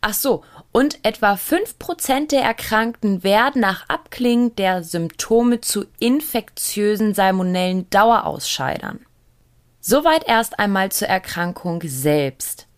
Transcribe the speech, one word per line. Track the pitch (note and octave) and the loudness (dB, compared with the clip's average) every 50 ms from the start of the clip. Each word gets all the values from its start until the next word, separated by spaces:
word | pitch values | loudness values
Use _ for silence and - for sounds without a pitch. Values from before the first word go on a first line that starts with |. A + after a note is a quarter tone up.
| - | -4
Ach | G#3+ G#3+ | -2 -4
so, | - - C#4 A3+ D#3+ - - - - - _ | -2 0 0 0 0 -2 -10 -20 -20 -20 _
und | _ A3+ C4 D4 - - _ | _ 2 2 2 0 0 _
etwa | G#3+ A3 - - G#3 G3+ | -2 -2 2 2 2 2
fünf | F#3+ - - C#4+ F4 G#4 - - _ | 0 0 -2 0 0 0 -2 -8 _
Prozent | - - F4 - - - C4+ C4+ D4+ D4+ D4+ | -10 -10 -8 -8 -2 0 0 0 0 0 0
der | C4+ - | 2 2
Erkrankten | - A3+ - - - A3+ G#3+ A3+ A#3 A#3 - - G#3 G3 F3+ F3+ | 2 -2 -2 -4 0 0 0 0 0 -4 -2 -2 -2 -2 0 2
werden | G3 G3 G#3+ A#3 C4+ C#4 C4 A3+ | 2 4 4 4 2 2 2 0
nach | F#3+ F#3+ - - _ | 0 0 -2 -4 _
Abklingen | - D#4+ - - - - B3 A#3+ A#3+ A#3+ A#3+ A#3+ A#3 | -6 -6 -6 -12 -10 -2 0 2 2 2 2 0 0
der | - G3 F#3 F#3 F3+ E3+ | 0 0 0 0 -2 -4
Symptome | E3 - F3 E3 E3 - _ - - A3 A3+ A#3+ A#3+ A#3+ A3+ - | -4 -4 -4 -4 -4 -6 _ -4 2 2 4 4 4 2 0 -2
zu | - - G#3 G3 - _ - | -4 -4 -4 -6 -8 _ -4
infektiösen | - A#3 B3+ D4 D4+ - - B3 - - _ - - - - G#3 G#3 G#3 G#3+ G3+ A3 G#3+ G3+ | 0 0 2 0 0 -2 -6 -6 -6 -6 _ -8 -8 -6 -4 0 0 0 2 2 0 0 2
salmonellen | F#3+ G3 F#3+ F#3+ F#3+ F#3 F3+ F3+ F#3 F#3 F#3 F#3 F#3 F3+ _ | 2 2 2 4 2 0 0 0 0 0 0 0 -2 -4 _
Dauerausscheidern. | - G3 G#3 A3+ - - - D#2+ D2 - - - - - C3+ C3 - - - - - - - _ _ _ _ _ _ _ _ _ _ _ _ _ _ _ | 2 4 6 6 4 4 2 -2 -6 -6 -6 -6 -6 -4 -4 -4 -4 -4 -6 -10 -12 -12 -16 _ _ _ _ _ _ _ _ _ _ _ _ _ _ _
Soweit | - - A#3 C#4 D4+ E4 D#4 D#4+ - - | -4 0 0 2 4 4 2 2 2 2
erst | A#3 A3+ A3+ - - - | 0 0 0 0 -2 -4
einmal | G#3 G3+ G3 F#3+ F#3+ F#3+ - | -2 0 0 0 -2 -2 -2
zur | - G#3 - | -4 -2 0
Erkrankung | F#3+ F#3+ F#3 - - E3+ F3 F3 F3 - - F3 E3+ E3+ E3+ | -2 -2 -2 -6 -6 -4 -4 -4 -6 -6 -6 -6 -6 -6 -6
selbst. | D#3+ C3+ C3 C3+ D3+ D3 D3+ C#3+ C3+ C3 _ - - - - - _ _ | -8 -8 -2 0 2 2 2 0 -2 -4 _ -10 -12 -12 -12 -16 _ _